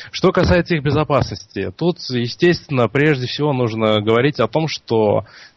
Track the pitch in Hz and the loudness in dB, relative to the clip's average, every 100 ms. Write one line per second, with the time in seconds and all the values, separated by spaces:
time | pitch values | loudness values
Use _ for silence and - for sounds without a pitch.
0 | - - 180 185 170 180 - 170 135 143 | -16 -2 0 2 2 2 0 -2 -2 -2
1 | 151 139 - - - - 95 - 170 170 | 0 0 -2 -6 -10 -8 -6 -4 -4 -4
2 | - 123 120 - 175 165 - 131 117 139 | -6 -4 -4 0 2 2 -2 0 0 2
3 | 151 139 123 - 147 131 120 110 110 107 | 2 2 -2 -2 -2 0 -2 0 2 2
4 | 104 113 139 147 113 156 160 - - 113 | 2 2 2 0 -2 0 -2 -6 -4 0
5 | 107 107 104 - - | 2 0 -4 -14 -20